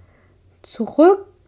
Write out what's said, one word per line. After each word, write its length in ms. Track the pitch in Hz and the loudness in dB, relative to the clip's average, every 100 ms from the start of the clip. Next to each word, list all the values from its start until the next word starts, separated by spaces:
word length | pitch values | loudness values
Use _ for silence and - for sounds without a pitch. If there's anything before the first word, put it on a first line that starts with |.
| _ _ _ _ _ _ | _ _ _ _ _ _
zurück 640 | - - 220 - 330 392 - _ | -20 -12 -8 2 2 2 -4 _